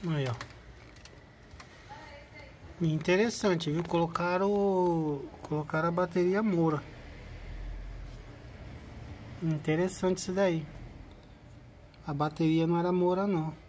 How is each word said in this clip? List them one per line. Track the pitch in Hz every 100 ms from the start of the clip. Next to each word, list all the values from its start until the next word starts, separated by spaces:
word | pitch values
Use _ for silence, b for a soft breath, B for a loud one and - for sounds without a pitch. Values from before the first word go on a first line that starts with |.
| 175
Aí, | 156 131
ó. | 113 - - - - - - - - - - - - - - - - - - - - - - - -
Interessante, | 165 156 160 185 233 220 208 170 160
viu? | 156
Colocaram, | 165 170 170 165 175 180 196 202 202 185 180 165 156 143 - -
colocaram | - 151 151 160 170
a |
bateria | 170 180 180 175 190
Moura. | 220 175 160 151 - - - - - - - - - - - - - - - - - - - - - - - - - -
Interessante | 165 151 151 156 185 - 185 185
isso | -
daí. | 185 196 165 147 - - - - - - - - - - - - - -
A |
bateria | 143 151 156 165 160 165
não | 170
era | 175
Moura, | 180 180 180 202
não. | 180 156 -